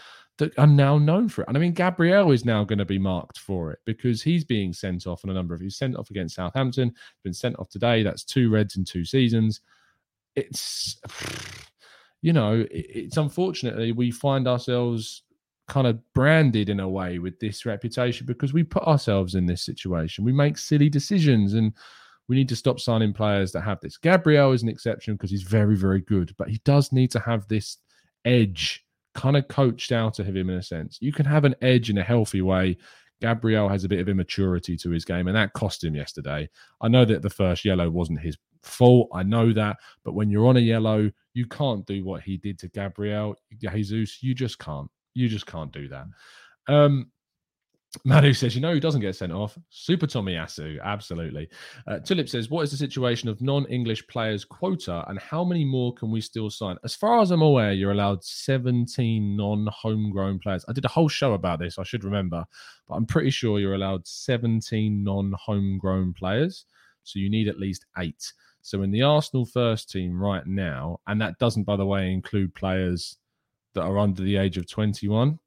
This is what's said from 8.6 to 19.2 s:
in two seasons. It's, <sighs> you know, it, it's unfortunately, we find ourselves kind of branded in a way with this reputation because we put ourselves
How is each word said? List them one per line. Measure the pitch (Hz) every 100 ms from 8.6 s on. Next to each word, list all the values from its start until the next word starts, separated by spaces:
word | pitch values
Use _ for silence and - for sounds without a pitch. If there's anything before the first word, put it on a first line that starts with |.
| 101 98
in |
two | 92 90 85
seasons. | 135 120 113 110 107 _ _ _ _ _ _ _ 135
It's, | - - - - - - - - - - - -
<sighs> | - _ _ - _ _
you | 160
know, | 160 104 113 110
it, | - -
it's | 113 - 139
unfortunately, | 151 - 190 - 123 107 113
we | 117 123
find | 117 143 135 123
ourselves | 120 - 123 120 117 110 - _ _ _ _ -
kind | 139 127
of | 113 -
branded | 127 139 160 147 110 101
in | 101
a | 95
way | 95 90 87
with | 90 85
this | 107 - 120
reputation | 104 113 127 123 120 123
because | 120 139
we | 156
put | 165 -
ourselves | 165 147 - 98